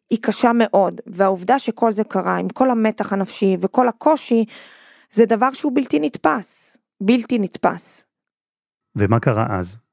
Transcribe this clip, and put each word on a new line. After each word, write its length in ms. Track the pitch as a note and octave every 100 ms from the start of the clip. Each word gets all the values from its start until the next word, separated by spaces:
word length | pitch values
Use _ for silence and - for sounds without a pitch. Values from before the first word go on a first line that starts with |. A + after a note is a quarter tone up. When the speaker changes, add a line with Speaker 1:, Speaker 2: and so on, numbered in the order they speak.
| -
Speaker 1:
היא 100 | A3+
קשה 300 | - G3+ B3 A#3
מאוד, 460 | G#3+ G#3 F#3 - -
והעובדה 520 | F3+ G3 F#3+ F#3 C4+
שכל 320 | - - A#3
זה 120 | G#3
קרה, 340 | G#3+ F#3+ F3+ F3+
עם 120 | F#3
כל 200 | - C4
המתח 440 | A#3 A3 G#3+ G3+
הנפשי 440 | G3 F#3+ - G3 F3+
וכל 280 | F#3+ - B3
הקושי, 580 | A3 D4+ D#4 - A3+ A3 - - - - _ _
זה 140 | G#3+ A3+
דבר 280 | A3+ B3+
שהוא 180 | C4+ D4 B3+
בלתי 240 | B3+ D4
נתפס, 760 | D4 - D#4 C4 F#3 - - - _ -
בלתי 380 | G3 B3 A3+ A#3+
נתפס. 680 | G3 - F3+ F3 - - - _ _ _ _ _ _ _ _ -
Speaker 2:
ומה 240 | G2+ A2+
קרה 260 | C3+ A2 A2+
אז? 300 | G2 F2+ A2 _